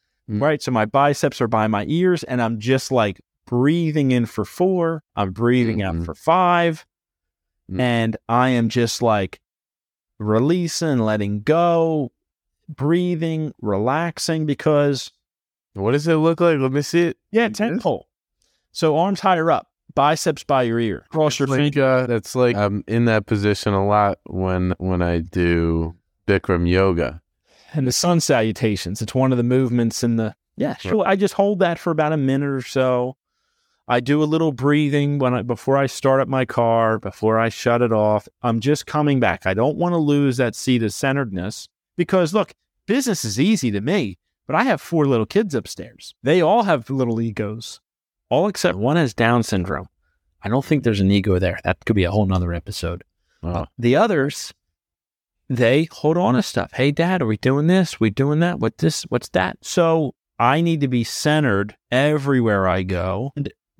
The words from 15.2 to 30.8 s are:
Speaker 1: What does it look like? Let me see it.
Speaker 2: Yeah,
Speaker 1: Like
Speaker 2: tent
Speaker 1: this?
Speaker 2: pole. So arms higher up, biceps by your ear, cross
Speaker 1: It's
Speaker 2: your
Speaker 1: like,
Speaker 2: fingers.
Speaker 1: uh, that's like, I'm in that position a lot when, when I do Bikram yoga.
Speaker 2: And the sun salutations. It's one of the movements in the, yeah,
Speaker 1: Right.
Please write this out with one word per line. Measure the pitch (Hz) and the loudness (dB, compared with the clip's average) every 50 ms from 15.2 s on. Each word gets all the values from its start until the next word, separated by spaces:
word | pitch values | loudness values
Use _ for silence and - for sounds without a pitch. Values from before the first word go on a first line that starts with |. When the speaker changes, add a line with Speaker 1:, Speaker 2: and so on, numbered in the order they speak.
| _ _ _ _ _ _ _ _ _ _ _ | _ _ _ _ _ _ _ _ _ _ _
Speaker 1:
What | 98 98 110 | -4 0 0
does | 131 147 147 | 0 0 2
it | 165 165 | 2 2
look | 156 156 165 165 160 | 4 4 2 2 4
like? | 175 170 160 143 | 2 2 4 2
Let | 135 131 131 | 0 0 0
me | 147 139 | -2 -2
see | - - 170 175 | 0 0 0 0
it. | 165 - - _ _ | 0 -2 -6 _ _
Speaker 2:
Yeah, | - 220 233 | 0 0 0
Speaker 1:
Like | 214 214 | 0 -2
Speaker 2:
tent | - 208 240 180 | -2 -2 -2 -2
Speaker 1:
this? | 240 - | -2 -2
Speaker 2:
pole. | 175 120 - - _ _ _ _ _ _ _ _ _ _ _ _ _ | -2 -2 -4 -6 _ _ _ _ _ _ _ _ _ _ _ _ _
So | _ - - 156 143 | _ -2 0 2 2
arms | 156 175 196 202 - | 2 2 0 -2 0
higher | - 190 185 165 160 165 | 2 2 2 2 2 2
up, | 147 110 - _ _ _ _ - - | 0 0 -2 _ _ _ _ -6 -2
biceps | - 139 147 160 147 - 175 143 - - | 2 2 2 2 0 0 -2 -4 -2 -2
by | - 143 131 127 | 0 0 2 2
your | 117 113 117 | 0 0 0
ear, | 117 110 87 62 - _ | -2 -2 -4 -6 -8 _
cross | - 160 156 147 - | -2 0 0 0 0
Speaker 1:
It's | - | 0
Speaker 2:
your | 139 | -2
Speaker 1:
like, | 135 135 131 | 0 2 2
Speaker 2:
fingers. | 147 147 143 143 135 131 131 127 127 | 0 0 0 2 2 2 2 0 0
Speaker 1:
uh, | |
that's | 120 120 110 - - - | 0 -2 -4 -4 -4 -2
like, | 127 127 120 120 | 0 2 2 2
I'm | 101 104 101 101 104 - | 2 0 0 -2 -4 -4
in | - 110 117 120 | -2 0 2 2
that | 117 110 107 101 | 2 2 2 0
position | - 113 101 101 104 101 - - 107 101 | 0 0 2 2 2 0 0 0 0 0
a | 98 98 | 0 2
lot | 101 104 104 104 101 92 - _ | 2 2 2 2 2 0 -4 _
when, | - - 92 92 92 92 90 92 90 92 | -8 -6 -4 -2 0 0 0 0 -2 -2
when | - 90 92 90 87 | -2 -2 -2 0 0
I | 87 87 85 85 | 0 0 0 -2
do | 80 85 - 90 87 87 85 85 82 82 82 82 82 82 87 - _ _ _ _ _ | -4 -4 -2 0 2 2 2 2 2 0 0 -2 -2 -4 -8 -12 _ _ _ _ _
Bikram | - 98 92 - - 92 85 85 85 | 0 0 0 2 0 0 0 2 2
yoga. | 90 92 98 98 90 85 78 62 73 82 - _ _ _ _ _ _ _ _ - - | 2 4 2 2 2 0 -2 -4 -6 -10 -18 _ _ _ _ _ _ _ _ -8 -4
Speaker 2:
And | 156 135 | -2 -2
the | 127 | -2
sun | 120 - - 175 175 165 | -2 0 0 2 2 2
salutations. | - - 139 117 110 110 104 - 123 110 104 90 - 87 98 - | 2 2 2 2 2 0 -2 -2 -2 -2 -2 -2 -4 -8 -8 -8
It's | 110 107 - | -8 -4 -2
one | 127 131 131 | 0 0 2
of | 131 | 2
the | 120 117 | 0 0
movements | 120 127 131 135 120 120 120 117 113 - - - | 2 2 2 2 2 0 0 0 0 0 -2 -2
in | 120 117 | 0 0
the, | 113 113 107 - _ _ _ _ | 0 -2 -4 -6 _ _ _ _
yeah, | - 262 302 | -6 -4 -4
Speaker 1:
Right. | - - | -4 -6